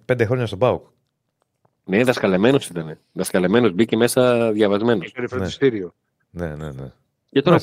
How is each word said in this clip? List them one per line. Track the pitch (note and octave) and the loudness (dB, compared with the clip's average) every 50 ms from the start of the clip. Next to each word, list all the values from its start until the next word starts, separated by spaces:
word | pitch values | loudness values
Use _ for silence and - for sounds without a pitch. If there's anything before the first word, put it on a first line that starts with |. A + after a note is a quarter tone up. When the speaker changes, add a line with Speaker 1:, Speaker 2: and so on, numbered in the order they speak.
| _ | _
Speaker 1:
πέντε | - B2+ A2+ A2+ | -4 -2 0 0
χρόνια | G2+ B2+ B2+ A#2+ | 0 0 -2 -4
στον | G#2 G2 F2+ | -4 -4 0
παοκ. | B2+ A#2+ F#2 D2+ - _ _ _ _ _ _ _ _ _ _ _ _ _ _ _ _ _ _ _ _ | 0 0 0 -2 -6 _ _ _ _ _ _ _ _ _ _ _ _ _ _ _ _ _ _ _ _
Speaker 2:
Ναι, | - F#2 A2 B2+ | -2 0 2 2
δασκαλεμένος | B2+ A#2+ - - G2+ F#2 F2+ G#2 B2+ C#3 C3+ - - | 2 2 0 0 0 2 2 4 4 2 2 0 -4
ήτανε. | E2+ E2+ D#2+ D2+ D#2 - _ _ | -8 -10 -10 -10 -12 -18 _ _
Δασκαλεμένος, | - F2 F#2 - - F#2+ F2+ F2+ G#2 A#2+ B2 G#2 | -10 -8 -6 -2 0 0 2 2 4 4 4 2
μπήκε | E2+ F#2+ A2+ - A#2 | 2 0 0 0 0
μέσα | A2 A#2+ A#2+ - C3 B2+ B2 A#2+ A#2 A#2 A2+ | 0 0 0 2 2 2 2 2 2 0 0
διαβασμένος. | G#2+ G#2+ G#2+ G2 G2+ G2+ A2+ A#2+ A#2 F#2+ - | 0 2 2 2 2 0 0 0 0 0 -2
Speaker 3:
Έκανε | G#2 - B2 B2 A#2 | -6 -10 -10 -10 -8
Speaker 1:
Ναι. | B2+ | -6
Speaker 3:
φροντιστήριο. | A#2+ F#2+ E2+ - - C#3+ C3 A2+ G2+ F2+ E2 - _ _ _ _ _ _ _ | -6 -6 -6 -2 0 0 0 0 -2 -6 -10 -14 _ _ _ _ _ _ _
Speaker 1:
Ναι, | - E2+ F2 D#2 | -12 -10 -8 -8
ναι, | D2 D2 D#2 D2+ | -8 -10 -12 -12
ναι. | C2+ C2 C2+ C2 - _ _ _ _ _ _ _ | -12 -14 -16 -16 -18 _ _ _ _ _ _ _
Speaker 2:
Και | - C#3 | -2 0
τώρα | C#3 F3+ D#3+ | 4 4 4
ο | |
Speaker 1:
Μάλιστα. | D#3+ | 4